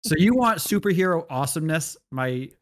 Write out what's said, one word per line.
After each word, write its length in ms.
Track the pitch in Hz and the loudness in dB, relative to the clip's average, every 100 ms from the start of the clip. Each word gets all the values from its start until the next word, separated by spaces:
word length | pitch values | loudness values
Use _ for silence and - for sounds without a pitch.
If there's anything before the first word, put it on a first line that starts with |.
| - | -2
So 100 | 156 | 4
you 160 | 196 | 4
want 260 | 254 240 208 | 4 2 0
superhero 640 | - 202 202 175 185 170 170 | 0 0 2 2 2 0 -2
awesomeness? 680 | 131 135 165 160 160 - - _ | -4 -2 -2 -2 -2 -4 -12 _
My, 360 | 131 131 127 135 - | -4 -4 -4 -8 -16